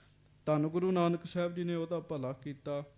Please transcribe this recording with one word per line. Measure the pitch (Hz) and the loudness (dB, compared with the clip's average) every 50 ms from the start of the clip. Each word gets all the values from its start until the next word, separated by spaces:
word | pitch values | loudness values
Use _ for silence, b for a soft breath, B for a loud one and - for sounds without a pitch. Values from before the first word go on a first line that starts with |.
| B B B B B - - - _ | B B B B B -20 -20 -6 _
ਧੰਨ | 151 151 151 151 | 0 2 2 2
ਗੁਰੂ | 160 165 180 180 190 | 2 2 2 2 4
ਨਾਨਕ | 185 180 170 170 170 165 - | 4 4 4 4 4 2 -2
ਸਾਹਿਬ | 170 - 180 175 175 175 | -4 -2 -2 -2 0 -2
ਜੀ | 180 175 | -2 -2
ਨੇ | 175 170 | -2 0
ਉਹਦਾ | 165 165 165 175 165 | -2 -2 -2 -2 -4
ਭਲਾ | 156 - 165 143 127 127 | -4 -4 -4 -4 -4 -4
ਕੀਤਾ। | 135 - - 147 139 135 - 143 143 143 143 147 - | -6 -6 -10 -12 -12 -8 -6 -6 -6 -6 -6 -8 -14